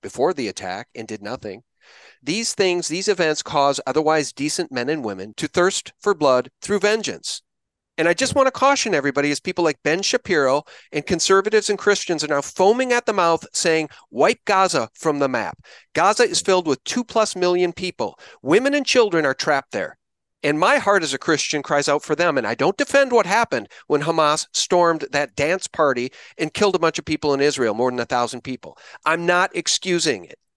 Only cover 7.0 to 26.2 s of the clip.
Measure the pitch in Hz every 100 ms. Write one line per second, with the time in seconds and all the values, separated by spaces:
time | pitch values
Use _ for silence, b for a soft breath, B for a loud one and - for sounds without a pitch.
7 | 196 82 - - - _ _ _ _ -
8 | 165 170 262 285 269 - 269 277 233 160
9 | 139 135 143 143 - 180 165 151 147 170
10 | 196 247 - 165 135 143 - B B 151
11 | 147 170 - 190 202 214 202 202 - 196
12 | - 160 151 143 - - 190 240 254 233
13 | - 202 170 165 - - 175 160 156 B
14 | B 117 165 240 - 190 190 151 113 -
15 | 160 147 139 123 87 - B B B 151
16 | 185 214 240 175 - 185 165 131 - 247
17 | 240 233 214 185 180 180 175 - 185 -
18 | 104 - B B 127 190 269 285 262 254
19 | 214 170 143 131 - 143 - 107 80 -
20 | _ _ _ _ 147 151 190 277 202 196
21 | 156 135 - 151 - 151 - 147 143 147
22 | - 151 170 139 110 123 147 - 285 277
23 | 269 240 180 208 233 123 98 B B 147
24 | 147 165 151 151 - - - 180 170 160
25 | 139 143 143 - 147 185 - - 147 123
26 | 127 B